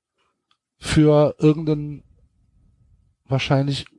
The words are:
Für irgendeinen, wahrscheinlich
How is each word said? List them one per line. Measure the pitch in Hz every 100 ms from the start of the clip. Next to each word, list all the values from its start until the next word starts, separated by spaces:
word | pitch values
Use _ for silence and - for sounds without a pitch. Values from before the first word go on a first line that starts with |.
| _ _ _ _ _ _ _ _
Für | - 156 151 147 151 -
irgendeinen, | 151 151 156 151 147 143 _ _ _ _ _ _ _ _ _ _ _ _
wahrscheinlich | - 131 - 135 139 139 -